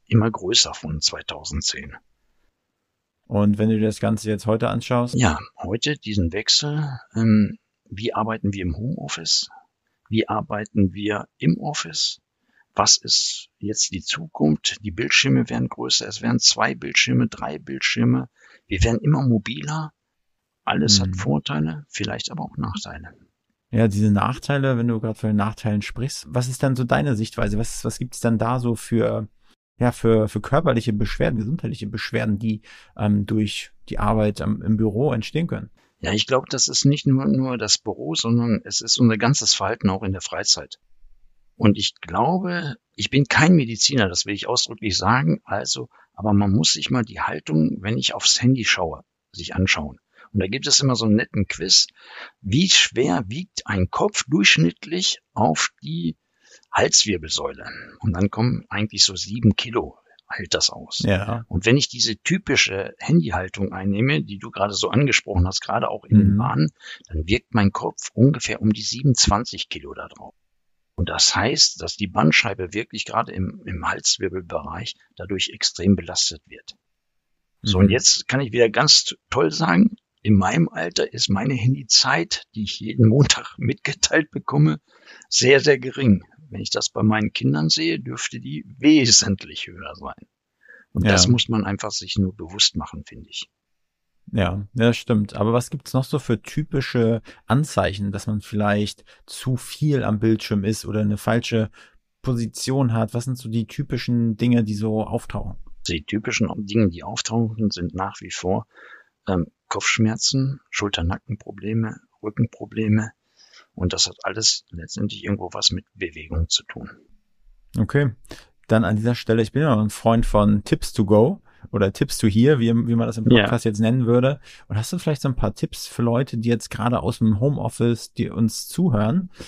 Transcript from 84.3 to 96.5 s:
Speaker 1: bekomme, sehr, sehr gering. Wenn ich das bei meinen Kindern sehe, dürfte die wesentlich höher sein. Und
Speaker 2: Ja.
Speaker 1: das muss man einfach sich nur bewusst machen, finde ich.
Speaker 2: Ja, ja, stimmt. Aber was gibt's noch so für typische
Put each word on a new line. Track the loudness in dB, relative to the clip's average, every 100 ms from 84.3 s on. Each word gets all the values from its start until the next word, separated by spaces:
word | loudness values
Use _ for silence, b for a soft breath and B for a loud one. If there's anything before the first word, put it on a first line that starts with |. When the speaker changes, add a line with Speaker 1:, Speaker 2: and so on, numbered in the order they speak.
Speaker 1:
bekomme, | -6 -2 2 4 2 B B B B B
sehr, | 2 6 6
sehr | 6 2
gering. | 0 0 4 4 2 _ -16
Wenn | -12
ich | -6
das | -4 -4
bei | 0
meinen | 2 2 0
Kindern | -2 0 0 0
sehe, | 0 0 -2
dürfte | -6 -8 -8 -10
die | -10 -12 -12 0
wesentlich | 4 6 6 4 4 -2 -6 -14 -14
höher | -14 -14 -14
sein. | -14 -14 -20 _ _ _ B B B
Und | -2
Speaker 2:
Ja. | 2
Speaker 1:
das | 4 4
muss | 4 2
man | -2 -2
einfach | -4 -6
sich | -8 -4 -2
nur | -2 -2
bewusst | -10 -2 -2 0
machen, | -8 -12 -16
finde | -18 -16
ich. | -14 -14 _ _ _ _ _ _ _ -6
Speaker 2:
Ja, | -2 0 -2 -6
ja, | 2 2
stimmt. | 2 2 0 0 -2
Aber | 0
was | 0 -2
gibt's | -6 -4
noch | -4
so | -2 -2
für | -2 -2
typische | -2